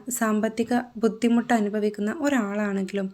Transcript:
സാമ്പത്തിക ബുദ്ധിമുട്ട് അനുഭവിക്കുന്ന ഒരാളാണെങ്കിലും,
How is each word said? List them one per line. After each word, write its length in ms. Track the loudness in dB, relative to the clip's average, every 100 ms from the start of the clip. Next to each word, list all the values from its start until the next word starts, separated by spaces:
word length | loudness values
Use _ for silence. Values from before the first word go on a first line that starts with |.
| -6
സാമ്പത്തിക 720 | -2 0 0 0 -2 0 0 -2 0
ബുദ്ധിമുട്ട് 560 | 0 2 2 4 4
അനുഭവിക്കുന്ന 640 | 2 2 0 -2 0 -4 -2
ഒരാളാണെങ്കിലും, 880 | 0 0 0 -2 -2 -2 -2 -4 -4